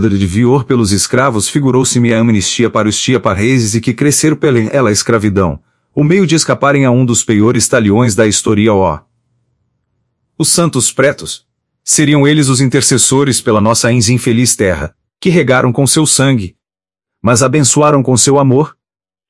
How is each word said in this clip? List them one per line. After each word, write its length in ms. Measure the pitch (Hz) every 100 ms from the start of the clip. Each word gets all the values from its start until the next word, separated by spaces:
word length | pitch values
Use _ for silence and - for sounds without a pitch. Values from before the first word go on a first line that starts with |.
| 104
de 200 | 98 95
vior 380 | 101 120 135 117
pelos 260 | 127 104
escravos 580 | 101 - 123 139 110 -
figurou-se-me 640 | 151 135 127 131 127 117
a 60 | 110
amnistia 500 | 117 107 - - 110
para 180 | 110 107
os 80 | 104
tiaparreses 760 | - 120 110 92 117 131 107
e 80 | 110
que 100 | -
cresceram 440 | 113 147 - 156 147
pela 240 | 151 120
ela 320 | 107 143 110
escravidão, 680 | 104 - 113 104 95 90 71 _ _ _ -
o 80 |
meio 240 | 151 196 170
de 80 | 160
escaparem 500 | - 123 143 143 131
a 60 |
um 120 | 123
dos 200 | 123 113
piores 440 | - 104 110 123 -
talhões 460 | 127 104 104 123
da 140 | 98 107
história, 440 | - - 104 107
ó. 280 | 98 90 76 _ _ _ _ _ _ _ _ _ _ _ _ _ -
Os 120 | 156
santos 420 | - 170 131 -
pretos. 520 | - 139 - 78 - _ _ _ _
Seriam 440 | - - 151 147 143
eles 220 | 156 135
os 120 | 127
intercessores 800 | 135 139 - 123 - 131 139 110
pela 180 | 123 107
nossa 320 | 107 117 117
infeliz 640 | 123 107 123 127 117 123 -
terra, 400 | 98 78 76 _ _ -
que 120 | 185
regaram 420 | 170 127 127 123
com 140 | 117 135
seu 180 | 160 151
sangue, 500 | - 135 123 90 _ _ _ _ _ _ _
mas 220 | 113 123
abençoaram 640 | 131 151 127 147 151 143
com 120 | 127 123
seu 220 | - 139
amor? 400 | 139 127 151 - _ _ _ _